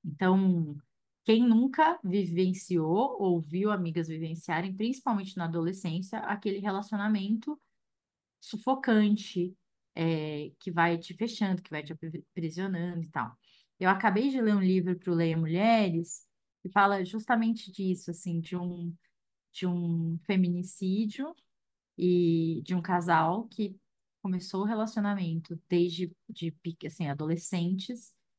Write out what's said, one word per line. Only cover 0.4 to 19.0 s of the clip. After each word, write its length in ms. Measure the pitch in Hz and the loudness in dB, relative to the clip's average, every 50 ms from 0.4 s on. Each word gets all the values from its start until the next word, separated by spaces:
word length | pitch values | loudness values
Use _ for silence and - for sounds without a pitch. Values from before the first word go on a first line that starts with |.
| 190 185 180 170 165 147 147 147 _ _ _ _ _ _ _ _ _ | 6 4 4 2 0 -2 -6 -12 _ _ _ _ _ _ _ _ _
quem 220 | - 220 226 247 | 4 4 6 6
nunca 520 | 240 226 226 254 277 262 - 311 320 349 - - | 6 6 6 4 2 4 4 4 4 2 0 -2
vivenciou 1120 | 185 180 208 190 170 170 175 185 185 185 - - - 180 165 156 156 170 202 262 285 508 - | 0 0 0 0 0 2 2 2 2 0 -2 -4 -2 0 0 2 2 2 2 2 0 -2 -2
ou 200 | 202 185 175 170 | 0 2 2 0
viu 300 | 156 147 156 185 202 214 | -2 -4 -4 -2 0 0
amigas 380 | 208 190 180 165 160 175 160 160 | 0 0 -2 -2 -2 -4 -4 -4
vivenciarem, 680 | 160 160 165 160 165 165 - - 160 165 180 196 190 | -6 -8 -6 -8 -8 -10 -6 -4 -4 -2 -2 -4 -4
principalmente 640 | 190 214 240 269 - _ 262 220 196 190 190 - | -4 -2 -4 -4 -4 _ -2 -2 -2 -4 -6 -6
na 80 | 185 170 | -6 -4
adolescência, 720 | 165 165 170 165 170 190 190 - 170 160 180 190 - - 226 | -2 -2 -2 -2 -2 -4 -4 -6 -4 -4 -4 -6 -6 -8 -8
aquele 380 | 285 - 208 208 - 214 196 202 | -6 -6 -6 -4 -4 -4 -4 -2
relacionamento 1000 | 196 208 190 196 202 - 220 202 202 214 214 202 190 202 226 214 - 294 302 _ _ _ _ _ _ _ _ _ _ _ _ _ _ _ _ _ | -4 -4 -4 -4 -6 -6 -6 -4 0 0 0 -2 0 -2 -4 -4 -4 -8 -10 _ _ _ _ _ _ _ _ _ _ _ _ _ _ _ _ _
sufocante, 1160 | - - - 214 - 254 262 262 - 254 226 214 214 208 208 208 - - - 185 175 180 180 _ _ _ _ _ _ _ _ | -14 -12 -12 -4 0 0 0 0 2 4 6 6 6 6 4 2 0 -6 -4 -2 -4 -4 -6 _ _ _ _ _ _ _ _
é, 580 | 170 165 165 165 156 156 151 151 147 151 - - _ | -2 0 0 0 0 -2 -4 -6 -6 -8 -10 -14 _
que 100 | - 190 | -10 -4
vai 280 | 165 170 170 170 170 170 | 0 2 2 2 2 -2
te 160 | 170 - 180 | -4 -12 -6
fechando, 480 | - 226 226 226 - 208 190 185 180 | -6 -6 -6 -2 -2 0 0 0 -2
que 80 | - - | -4 -8
vai 120 | 156 151 | -10 -10
te 100 | 151 147 | -8 -10
apri-, 320 | 165 156 - 165 156 - - _ | -12 -10 -10 -10 -10 -12 -14 _
aprisionando 680 | _ 180 165 156 160 175 190 196 185 165 175 180 175 170 | _ -6 -6 -6 -4 -6 -4 -4 -4 -4 -4 -4 -4 -6
e 60 | 165 160 | -8 -4
tal. 240 | - 147 113 113 - _ _ _ _ _ _ _ _ _ | -4 -4 -6 -6 -8 _ _ _ _ _ _ _ _ _
Eu 80 | 185 185 | 4 4
acabei 420 | 190 190 - 214 185 208 247 277 | 4 4 4 2 2 4 2 2
de 100 | 262 262 | 2 2
ler 140 | 226 214 208 | 2 4 4
um 60 | 202 | 4
livro 380 | 190 185 190 185 175 180 180 175 | 4 4 4 4 2 0 -2 -2
pro 160 | - 185 175 | 0 0 2
Leia 220 | 165 170 165 160 | 2 2 2 2
Mulheres, 920 | 165 165 156 165 180 208 226 233 220 208 185 165 165 170 - - - _ _ _ _ _ _ _ _ | 0 0 0 0 2 4 4 4 4 4 2 0 -2 -2 -4 -10 -14 _ _ _ _ _ _ _ _
que 60 | _ 185 | _ 0
fala 360 | 190 202 196 202 202 196 185 | 4 6 6 6 4 2 -2
justamente 680 | 185 196 220 214 - 247 226 226 226 226 220 - 190 | -4 -6 -8 0 2 2 2 4 0 0 -2 -6 -14
disso, 380 | 185 - 190 185 185 185 - - | -8 -4 -2 -2 -2 -2 -4 -8
assim, 300 | 170 - - 175 170 165 | -8 -6 -6 -4 -4 -4
de 160 | 165 - 180 | -4 -4 -6
um, 380 | 180 180 180 175 175 170 170 170 _ | -4 -4 -6 -6 -6 -8 -8 -10 _